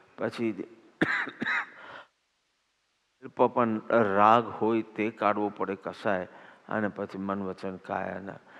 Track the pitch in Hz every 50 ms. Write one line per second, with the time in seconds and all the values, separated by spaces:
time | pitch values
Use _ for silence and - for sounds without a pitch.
0 | _ _ - - 95 117 - - 120 113 104 87 - - - - _ - _ -
1 | - - - - - - - - - - - - - - - - - - - -
2 | - _ _ _ _ _ _ _ _ _ _ _ _ _ _ _ _ _ _ _
3 | _ _ _ _ 131 135 - - 127 120 120 127 120 113 110 110 - - 113 117
4 | 113 101 95 101 104 107 113 120 113 104 98 - 110 110 117 113 110 - - -
5 | 104 113 113 - 104 101 104 104 104 104 104 - 107 92 98 95 - 95 90 -
6 | - 113 101 92 90 - - - - - - - _ - 104 110 107 101 - -
7 | 101 101 - 98 98 98 98 101 98 95 95 - - 98 92 90 - - 98 92
8 | 92 95 92 92 98 95 - - _ - -